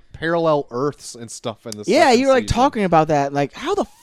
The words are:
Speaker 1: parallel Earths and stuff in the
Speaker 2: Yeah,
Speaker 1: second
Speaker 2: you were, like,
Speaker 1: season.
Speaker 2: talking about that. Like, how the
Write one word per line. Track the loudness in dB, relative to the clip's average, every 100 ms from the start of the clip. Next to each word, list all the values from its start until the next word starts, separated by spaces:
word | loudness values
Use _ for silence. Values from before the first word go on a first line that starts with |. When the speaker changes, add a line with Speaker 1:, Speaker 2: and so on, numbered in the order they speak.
| _
Speaker 1:
parallel | -10 -4 -2 0 0 -2
Earths | -4 -4 -6 -18 -16
and | -16
stuff | -12 -12 -10 -14
in | -10
the | 0
Speaker 2:
Yeah, | 2 4
Speaker 1:
second | 4
Speaker 2:
you | 4
were, |
like, | 2
Speaker 1:
season. | 2 0
Speaker 2:
talking | 0 2
about | 2 2 4
that. | 2 0
Like, | -2 -4
how | -4 -4
the | -2 -4 _